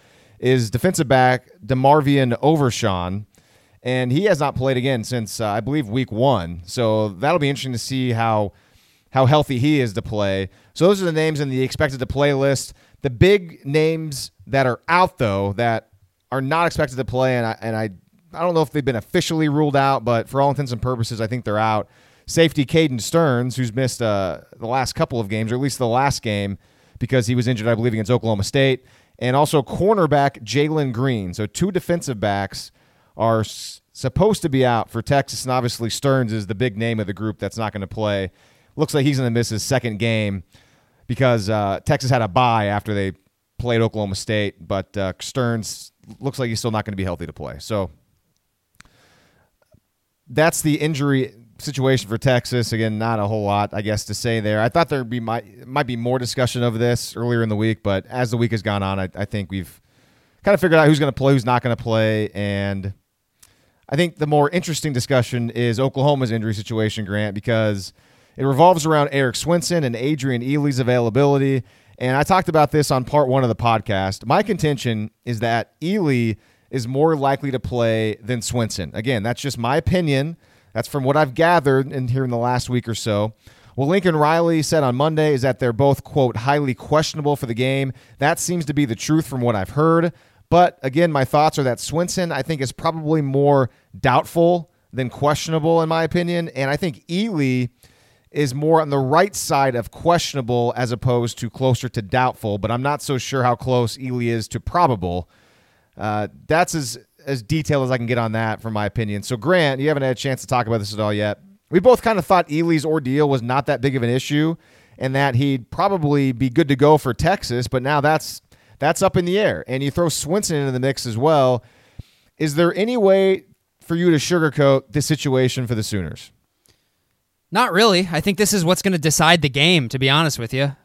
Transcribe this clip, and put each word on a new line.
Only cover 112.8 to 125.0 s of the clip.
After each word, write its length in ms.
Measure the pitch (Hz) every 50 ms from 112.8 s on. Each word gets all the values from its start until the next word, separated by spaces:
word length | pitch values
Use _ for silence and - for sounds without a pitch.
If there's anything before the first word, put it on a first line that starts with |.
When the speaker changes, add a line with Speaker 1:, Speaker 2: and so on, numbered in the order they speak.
| 135
Speaker 1:
ordeal 440 | 160 156 160 135 127 131 147 151 143
was 120 | 139 131
not 260 | 113 120 127 139 -
that 140 | - 143 120
big 160 | 117 143 131
of 60 | 135 117
an 80 | 117
issue 460 | 123 131 - - 143 147 151 160 165 - _ _ _ _ _ _ _ -
and 160 | - 131 131
that 220 | 135 143 139 120
he'd 340 | 120 143 139 135 127 113 -
probably 640 | - - 180 202 196 180 151 143 147 143 139 135 127
be 180 | 113 135 131
good 180 | 117 151 170 135
to 80 | 143
go 220 | 123 143 147 156 147
for 160 | - 131 117
Texas, 520 | - - 165 196 202 - - 120 123 123
but 160 | 110 - 131 123
now 180 | 135 151 147
that's, 400 | 135 151 156 151 - - - - - _ _ _ _ _ _ -
that's 220 | 135 151 170 - 190
up 140 | 185 -
in 80 | 185 175
the 140 | 175 180 202
air. 260 | 214 165 104 78 - -
And 160 | 123 135 139
you 80 | 143 -
throw 140 | - 175
Swinson 500 | 165 - - - 143 175 214 202 - 165
into 160 | 147 139 135 127
the 80 | 127
mix 260 | 127 135 131 - -
as 100 | 123 107
well. 460 | 110 131 156 160 147 131 127 127 117 - _ _ _ _ _ _ - - _ _ _ _ _ _ -
Is 180 | 151 156 143
there 180 | 156 175 170 -
any 220 | 175 202 233 254
way 480 | 247 202 190 190 196 190 190 190 - - _ _ _ _ _ _ _
for 140 | _ - 170
you 160 | 170 175 180
to 60 | 165
sugarcoat 720 | 147 - - 180 175 160 151 - 147 143 139 135 135 - -
this 160 | - 151